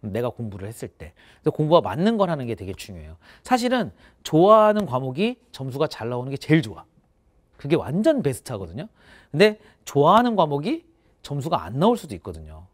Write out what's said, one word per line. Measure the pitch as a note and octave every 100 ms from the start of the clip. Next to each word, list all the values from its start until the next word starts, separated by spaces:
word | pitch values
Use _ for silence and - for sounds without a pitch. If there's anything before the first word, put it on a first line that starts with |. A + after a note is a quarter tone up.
내가 | A2 G2+ A#2+
공부를 | - A#2 G2 G2
했을 | A2+ A#2+
때. | _ E2 _ _ _
그래서 | -
공부가 | - D3+ E3+
맞는 | G#2 A2+ G3 A3+
걸 | F#3
하는 | D#3 A#2+
게 |
되게 | A2 F#2+
중요해요. | F#2 - F2+ D#2 E2 _ -
사실은 | - B3+ A#3+ B3+ D3+ - _ _
좋아하는 | - D#3 F#3 A3 G#3+ G#3+
과목이 | F#3 B2+ C3 B2+ A3 B3+ _
점수가 | - C3+ C3 D3+
잘 | - A2
나오는 | B2 B2+
게 | C3+
제일 | - D#3+
좋아. | A2 F#2+ - _ _ _ _ _ _ _
그게 | C#3 D3+
완전 | G#2+ D#3+ A3+ D4
베스트 | C#3+ B2+ -
하거든요. | A2 F2 F#2+ G3+ _ _ - _
근데 | D3 G#3+ G#3+ _ _
좋아하는 | - C#3 D3 G#3 B3 G#3+
과목이 | D#3+ C#3+ D#3+ E4 _ _ _ _
점수가 | - C#3+ C3+ E3
안 | - B2
나올 | G3 A#3+
수도 | D#3+ F#2+
있거든요. | - E2 D2+ D#2 F2+